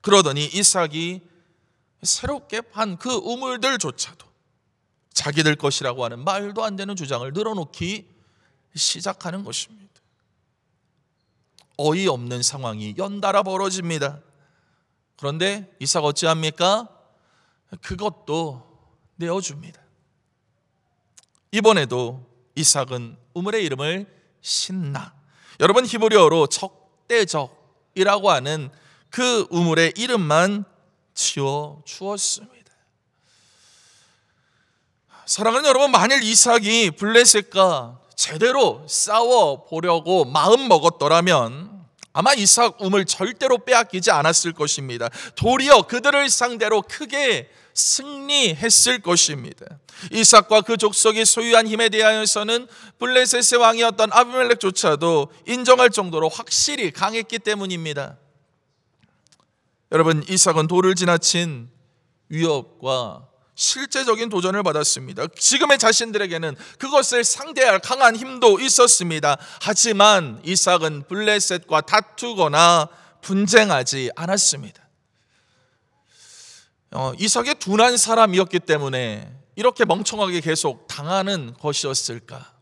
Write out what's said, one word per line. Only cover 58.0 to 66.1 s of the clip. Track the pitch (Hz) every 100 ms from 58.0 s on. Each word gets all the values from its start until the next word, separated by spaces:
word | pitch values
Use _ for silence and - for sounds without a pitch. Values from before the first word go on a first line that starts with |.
| 131 - _ _ _ _ _ _ _ _ _ _ _ _ _ _ _ _ _
여러분, | 156 160 156 143
이삭은 | 185 190 160 156
도를 | 180 185 180
지나친 | 180 170 - 170 175 131 120 _ _ _ _ _ _
위협과 | 156 165 143 113 _ 127 131 113 65 135 _ _
실제적인 | - - 262 277 269 254 220 233
도전을 | 196 185 196
받았습니다. | 185 151 147 143 127 - 160 -
지금의 | - - 294 277
자신들에게는 | 220 220 233